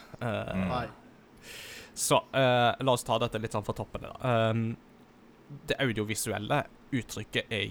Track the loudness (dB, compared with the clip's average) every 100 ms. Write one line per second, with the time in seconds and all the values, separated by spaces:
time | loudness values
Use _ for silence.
0 | -10 -8 -4 -2 -2 -2 0 -2 -4 -10
1 | -20 -20 -20 -20 -18 -16 -14 -16 -14 -4
2 | 2 2 2 2 4 6 4 2 2 2
3 | 2 2 2 -2 -2 -4 -4 -6 -6 -8
4 | -10 -6 0 4 4 2 0 -4 -12 -20
5 | -20 -20 -20 -20 -18 -12 -4 0 0 2
6 | 0 -2 -2 -2 0 0 -2 -8 -4 -4
7 | -4 -8 -4 -2 -2 -2 -2